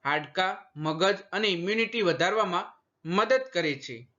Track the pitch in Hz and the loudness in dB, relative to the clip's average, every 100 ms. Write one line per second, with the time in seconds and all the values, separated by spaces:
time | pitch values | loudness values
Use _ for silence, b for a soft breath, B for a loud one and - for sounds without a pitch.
0 | 139 151 147 - 185 - - 151 156 160 | 0 -2 -2 -2 -2 -2 -12 -6 -4 2
1 | 190 202 - 190 214 175 180 220 220 233 | 2 2 -4 -2 0 0 0 0 0 0
2 | 185 143 175 214 202 180 202 - _ _ | 0 2 2 2 0 0 -4 -14 _ _
3 | 160 185 226 262 262 175 160 135 - 117 | -2 0 4 2 2 -2 -2 -2 -8 -14
4 | 123 | -16